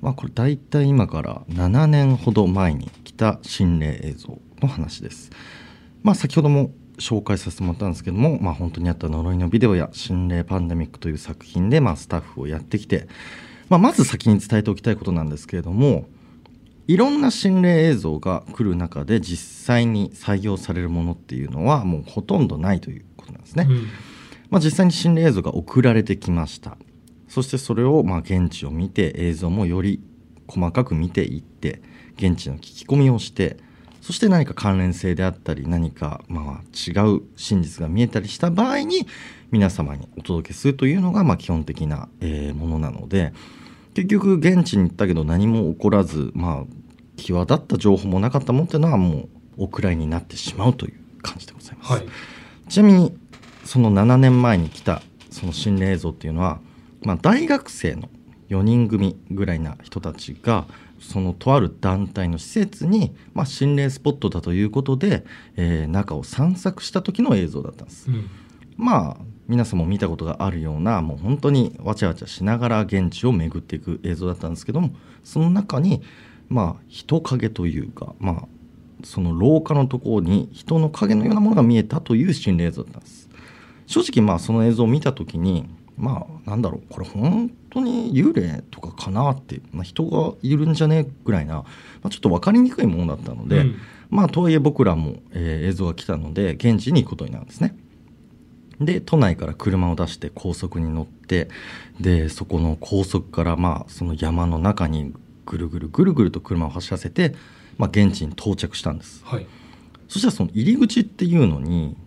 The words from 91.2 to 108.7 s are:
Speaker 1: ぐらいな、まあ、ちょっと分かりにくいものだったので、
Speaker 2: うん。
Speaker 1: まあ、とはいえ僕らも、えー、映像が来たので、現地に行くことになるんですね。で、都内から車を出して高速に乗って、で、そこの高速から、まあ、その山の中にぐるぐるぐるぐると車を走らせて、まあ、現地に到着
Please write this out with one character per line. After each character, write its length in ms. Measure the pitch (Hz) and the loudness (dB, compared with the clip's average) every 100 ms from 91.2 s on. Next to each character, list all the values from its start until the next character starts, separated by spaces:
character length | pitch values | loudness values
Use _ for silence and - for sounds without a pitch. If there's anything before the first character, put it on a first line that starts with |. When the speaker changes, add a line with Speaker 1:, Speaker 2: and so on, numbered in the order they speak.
Speaker 1:
ぐ 80 | - | -2
ら 100 | 98 | 0
い 40 | 73 | 0
な、 100 | 80 | -6
ま 100 | 65 - - - | -10 -20 -20 -10
あ、 60 | - | -10
ち 80 | - | 0
ょ 0 | |
っ 20 | |
と 100 | - | 2
分 100 | 87 | 2
か 120 | - | 4
り 80 | 226 | 6
に 100 | 254 | 4
く 140 | 247 | 2
い 40 | 110 | 0
も 180 | 82 85 | 2 -2
の 100 | 71 | -4
だ 60 | |
っ 40 | - | -8
た 80 | |
の 140 | 58 57 | -10 2
で、 120 | 147 | 4
Speaker 2:
う 40 | |
ん。 120 | 139 107 - - - | 4 0 -12 -20 -2
Speaker 1:
ま 140 | 196 | 2
あ、 40 | 175 | 2
と 140 | 160 | 2
は 80 | 175 | 4
い 40 | |
え 60 | 156 | 4
僕 240 | 143 143 | 2 4
ら 120 | 110 80 | 2 2
も、 220 | 76 - - | -2 -6 -12
え 300 | 87 85 80 | -6 -4 -2
ー、 40 | 85 | -2
映 60 | |
像 120 | 90 90 | -2 -4
が 80 | |
来 120 | 82 - | -4 -6
た 120 | 80 | -6
の 160 | 78 | -4
で、 200 | 80 98 | -2 -2
現 300 | 73 120 110 | 0 2 2
地 100 | 170 | 2
に 100 | 170 | 2
行 40 | - | 2
く 40 | |
こ 40 | - | -6
と 80 | 73 | -10
に 60 | |
な 60 | 117 | -12
る 80 | - | -14
ん 20 | |
で 60 | |
す 80 | - | -4
ね。 140 | - - - - - - - - - - - - | -4 -4 -20 -20 -20 -20 -20 -20 -20 -20 -20 -4
で、 200 | 151 180 | -2 -2
都 160 | - 160 | 0 2
内 220 | 107 82 | 2 2
か 80 | 78 | -6
ら 80 | |
車 360 | - - 92 87 | -4 -2 0 0
を 60 | 85 | 0
出 120 | 85 | -4
し 100 | - | -6
て 120 | - | -12
高 200 | - 92 | -10 -8
速 280 | 82 90 85 | -6 -6 -4
に 120 | 80 | -4
乗 100 | 80 | -4
っ 20 | 76 | -8
て、 420 | - - 90 - - - - - - | -12 -4 -2 -2 -10 -18 -18 -20 -4
で、 260 | 90 87 78 | 2 2 2
そ 160 | - | -6
こ 160 | - 85 | -4 -2
の 180 | 82 78 | 0 -2
高 260 | - 98 92 | -2 -2 0
速 240 | 92 - | -2 -4
か 160 | - 82 | -2 -2
ら、 100 | 82 | 0
ま 300 | 87 82 - | 0 -2 -8
あ、 20 | |
そ 140 | - | -8
の 120 | 87 78 | -6 -4
山 320 | 80 85 85 | -2 0 0
の 120 | 82 | 2
中 280 | 90 104 82 | 0 0 -2
に 260 | 78 71 - - - - | -2 -6 -12 -20 -20 -12
ぐ 120 | 85 | -8
る 120 | 85 | -6
ぐ 100 | 80 | -8
る 80 | 78 | -6
ぐ 180 | - 185 | 2 2
る 80 | |
ぐ 100 | 151 95 | 4 2
る 60 | |
と 100 | 85 | 0
車 240 | - 85 80 | -6 -4 -2
を 40 | |
走 220 | 71 - | -6 -8
ら 60 | 92 | -8
せ 120 | 87 | -6
て、 260 | - 175 - - - - - | -2 -2 -2 -18 -20 -20 -4
ま 100 | 107 | 0
あ、 20 | |
現 240 | 104 101 | 4 4
地 120 | - 78 | 2 -8
に 80 | |
到 220 | 82 - 95 | -6 -4 -4
着 200 | 76 | -6